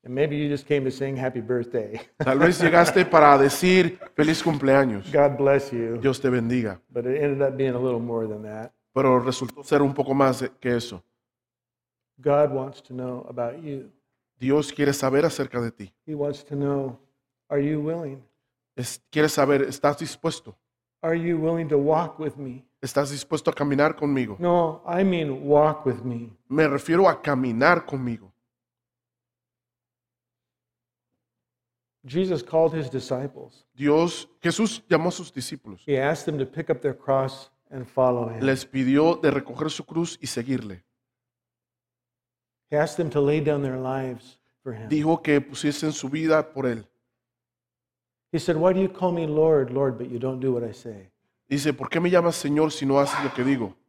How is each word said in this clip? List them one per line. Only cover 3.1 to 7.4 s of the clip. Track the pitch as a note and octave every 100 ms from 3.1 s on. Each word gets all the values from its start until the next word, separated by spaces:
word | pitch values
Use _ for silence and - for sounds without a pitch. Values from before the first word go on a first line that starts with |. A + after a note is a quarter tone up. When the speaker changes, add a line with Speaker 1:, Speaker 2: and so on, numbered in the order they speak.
| E3 F3+ C3+
Speaker 2:
decir | C3+ - F3+ F#3 E3+ - -
feliz | - D3+ D#3+
cumpleaños. | E3+ D3 C3+ C3+ C3+ G#2 F#2+
Speaker 1:
God | D3 C#3+ C3
bless | C#3 C#3 C#3
you. | A#2+ A#2 A#2
Speaker 2:
Dios | C3 C3
te | C3
bendiga. | B2 A#2 B2 A2 F#2 _
Speaker 1:
But | A#2+ B2
it | C#3
ended | C#3+ C#3